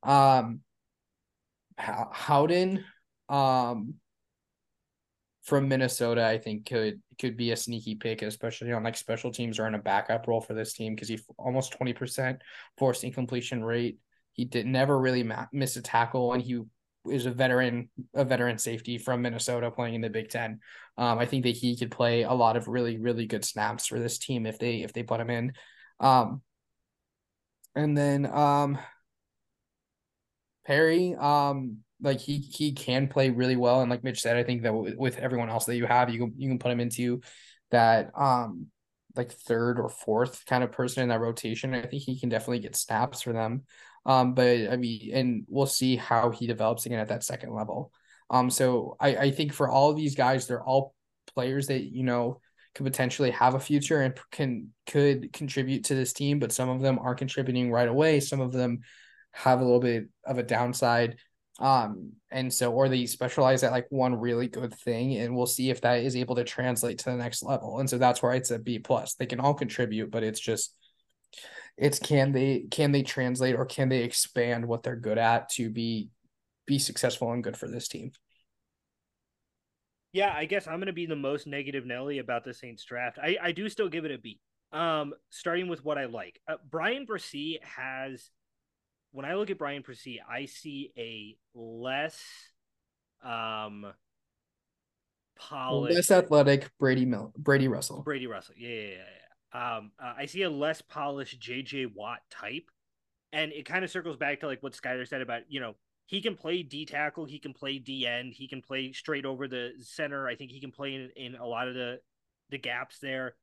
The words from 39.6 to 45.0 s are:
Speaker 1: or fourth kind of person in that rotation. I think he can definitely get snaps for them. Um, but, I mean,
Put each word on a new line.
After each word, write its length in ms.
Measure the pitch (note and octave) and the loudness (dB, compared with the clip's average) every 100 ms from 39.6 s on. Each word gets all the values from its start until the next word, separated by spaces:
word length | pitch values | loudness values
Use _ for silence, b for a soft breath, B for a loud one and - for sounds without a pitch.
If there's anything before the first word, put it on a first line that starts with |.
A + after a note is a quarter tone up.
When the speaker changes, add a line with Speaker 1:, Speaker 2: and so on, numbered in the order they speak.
| A#2+ B2 | 4 2
Speaker 1:
or 100 | - | -2
fourth 560 | - - A2 B2+ - - | -4 0 2 2 -2 0
kind 180 | B2+ | 2
of 80 | B2 | 2
person 300 | - B2 B2+ | -2 -2 0
in 80 | B2+ | 2
that 100 | A2+ | 2
rotation. 540 | A#2 A2+ A2+ A2 B2+ | 0 -2 -4 -4 -2
I 80 | B2+ | -4
think 220 | B2 - | -4 -6
he 160 | - C3 | -6 -4
can 100 | B2 | 0
definitely 300 | A2 A2 B2 | -2 0 -4
get 160 | G#2+ - | -2 -6
snaps 480 | - A2 B2 - | -2 0 0 -2
for 100 | - | -4
them. 300 | A2+ A2 B2 C#3 B B B | -2 -2 -4 -8 B B B
Um, 300 | - C3 B2+ | 4 4 6
but, 380 | B2+ B2 A#2+ A2+ | 6 6 6 4
I 60 | B2 | 0
mean, 340 | A#2+ A2+ | 0 -4